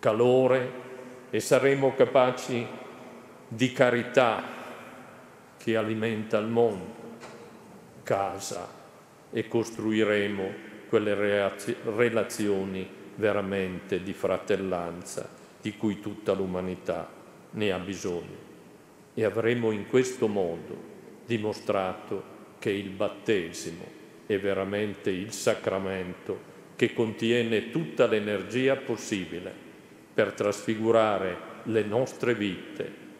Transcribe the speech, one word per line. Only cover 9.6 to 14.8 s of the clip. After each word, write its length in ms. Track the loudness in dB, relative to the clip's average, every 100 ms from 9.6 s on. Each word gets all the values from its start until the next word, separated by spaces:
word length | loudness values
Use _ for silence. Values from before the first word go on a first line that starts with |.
| -2 -2 0 2 4 4 2 -2 -4 -6 -14 -16 2
quelle 260 | 2 4
reazio-, 640 | 2 2 4 2 0 -6 -4 -4
relazioni 920 | 2 4 4 0 0 0 2 0 -6 -8 -12 -16 -2
veramente 880 | 0 2 0 -2 -2 -6 -4 -4
di 100 | -2
fratellanza 1160 | -4 0 -2 0 0 0 -2